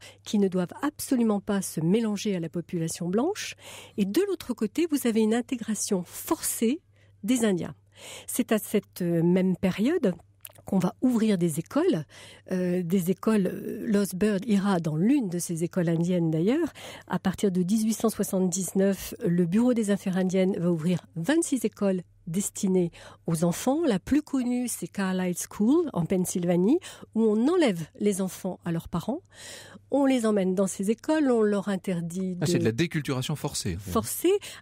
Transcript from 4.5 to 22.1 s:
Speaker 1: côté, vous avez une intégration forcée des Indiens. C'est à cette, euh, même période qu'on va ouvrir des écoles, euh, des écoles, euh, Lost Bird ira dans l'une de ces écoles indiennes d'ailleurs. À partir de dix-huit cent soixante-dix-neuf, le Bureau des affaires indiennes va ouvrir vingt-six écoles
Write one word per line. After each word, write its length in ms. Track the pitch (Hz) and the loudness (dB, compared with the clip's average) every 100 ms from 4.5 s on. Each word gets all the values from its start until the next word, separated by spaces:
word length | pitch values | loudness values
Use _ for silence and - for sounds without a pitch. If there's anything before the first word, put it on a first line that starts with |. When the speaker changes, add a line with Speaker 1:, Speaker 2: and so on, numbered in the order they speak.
Speaker 1:
côté, 320 | 240 214 - 339 | -4 -4 -2 -2
vous 160 | 285 240 | 0 0
avez 140 | 220 | 2
une 140 | 220 | 2
intégration 680 | 233 247 254 214 214 - 196 170 | 2 -2 -6 -4 -4 -2 -2 -4
forcée 760 | - - 320 - - 226 302 - _ _ _ | -12 -4 -4 -2 0 0 0 -6 _ _ _
des 200 | 196 254 | -2 2
Indiens. 300 | 226 180 139 - _ - - - - | 2 0 -4 -10 _ -20 -18 -16 -6
C'est 260 | - 247 | -4 0
à 60 | 214 | -2
cette, 420 | - 208 - - | 0 -2 -2 -4
euh, 220 | 170 170 | 0 4
même 340 | 170 185 190 180 | 4 4 4 2
période 560 | 185 180 226 359 233 170 - _ - - - | 0 0 0 2 0 -2 -8 _ -20 -20 -2
qu'on 120 | 196 | 0
va 160 | 175 - | 0 2
ouvrir 380 | 254 233 220 196 | 2 4 4 2
des 220 | 175 151 | 2 -2
écoles, 440 | - - 359 196 151 - - - - | -2 0 2 0 -4 -14 -20 -20 -6
euh, 300 | 185 180 180 | -2 0 -2
des 280 | 170 196 170 | 0 0 0
écoles, 360 | 185 - 220 180 | 0 2 2 2
euh, 400 | - - 233 202 | -2 -8 -6 0
Lost 300 | 202 196 180 | 0 0 0
Bird 280 | 208 196 233 | 0 0 2
ira 340 | 202 202 185 | 2 2 0
dans 160 | 160 151 | 0 0
l'une 340 | 196 294 208 | 2 2 0
de 80 | 175 | -4
ces 260 | - 165 | -4 -4
écoles 240 | 170 - 170 | -2 0 0
indiennes 420 | 165 170 180 165 | 2 2 2 2
d'ailleurs. 440 | 156 180 285 320 - - - - | 2 2 2 0 -6 -16 -18 -6
À 120 | - | -4
partir 320 | - - 208 | -2 0 0
de 120 | 180 | 2
dix-huit 320 | 175 220 220 | 2 2 0
cent 160 | 220 226 | 0 0
soixante-dix-neuf, 1040 | - 196 190 185 180 175 196 196 190 - - | 0 -2 0 0 0 -2 2 2 0 -6 -4
le 220 | 202 175 170 | 0 2 2
Bureau 260 | 196 247 | 4 4
des 180 | 233 208 | 2 2
affaires 280 | 202 196 185 | 0 0 0
indiennes 400 | 185 185 185 - | 2 2 2 2
va 120 | 170 | 0
ouvrir 360 | 170 156 175 - - | 2 2 0 -2 -6
vingt-six 480 | 170 320 339 262 | 0 0 2 -2
écoles 380 | 214 - 202 185 - | -2 -2 0 -2 -6